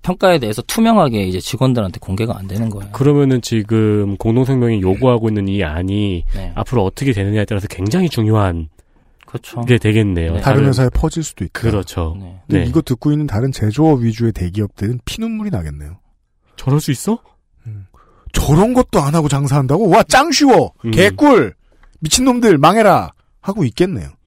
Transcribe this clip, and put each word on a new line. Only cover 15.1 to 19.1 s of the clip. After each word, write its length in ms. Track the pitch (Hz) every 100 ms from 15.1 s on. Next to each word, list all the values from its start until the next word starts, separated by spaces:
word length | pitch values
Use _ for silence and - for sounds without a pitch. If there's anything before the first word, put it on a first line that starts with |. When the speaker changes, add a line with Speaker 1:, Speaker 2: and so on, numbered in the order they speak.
| - 226 220 208
Speaker 3:
나겠네요. 460 | 123 80 73 73 90 _ _ _ _ _ -
Speaker 2:
저럴 240 | - 147
수 100 | 151
있어? 280 | 135 - 226 _ _ _ _ 113
Speaker 3:
음. 200 | 104 98 _ _ _ -
"저런 420 | - - 156 214
것도 260 | 254 247 196
안 140 | 143